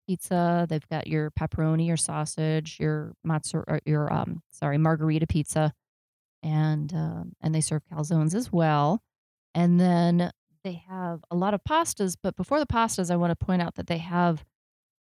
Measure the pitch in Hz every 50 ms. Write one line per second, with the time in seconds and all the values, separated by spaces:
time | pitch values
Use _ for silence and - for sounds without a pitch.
0 | _ - 180 - - - 180 175 175 170 175 175 170 160 160 151 - - 165 151
1 | - - 156 156 151 151 - - 160 156 - - 160 156 160 160 165 170 165 151
2 | - - 156 151 151 156 - - 156 156 156 156 156 160 - - 151 156 156 151
3 | 151 165 - - - 165 160 151 - - - 160 - - 156 151 - 151 151 151
4 | 147 - - - - - - 165 - _ - - 151 147 143 151 160 160 160 151
5 | 156 160 156 156 165 - - 156 147 - - 156 156 147 - _ _ _ _ _
6 | _ _ _ _ _ _ _ _ - 156 156 151 156 156 156 151 151 147 185 160
7 | 156 160 165 170 170 175 - - - 156 160 156 156 - 156 151 - _ 170 151
8 | 151 151 170 160 151 156 175 233 254 - - 170 165 156 151 147 147 147 196 -
9 | - _ _ _ _ _ _ _ _ _ - 165 175 175 175 175 180 180 175 170
10 | 175 170 175 175 175 - - _ _ _ _ _ - 190 175 165 170 185 185 185
11 | 180 170 170 160 - - 170 175 185 202 208 190 - - 302 330 339 - - -
12 | 202 185 170 - - 196 - - 180 - 277 311 294 - 240 233 226 220 - -
13 | 180 170 175 175 175 175 165 - - - 185 180 170 170 - - 175 - 165 165
14 | 165 180 175 175 175 175 160 151 - - _ _ _ _ _ _ _ _ _ _